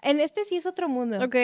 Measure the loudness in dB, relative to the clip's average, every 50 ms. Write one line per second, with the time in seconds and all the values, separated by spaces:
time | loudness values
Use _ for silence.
0 | 0 2 2 2 2 0 -2 -4 -4 -2 -4 -4 -4 -4 -4 -4 -2 -2 -2 -2
1 | -2 -2 -2 -2 -2 0 2 2